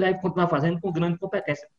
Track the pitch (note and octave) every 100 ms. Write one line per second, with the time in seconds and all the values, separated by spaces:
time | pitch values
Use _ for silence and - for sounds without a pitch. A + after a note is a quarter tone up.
0 | F#3 F#3 F3+ F#3 E3+ D3 E3 E3 G3 D#3+
1 | E3+ E3+ F#3+ G3 - - -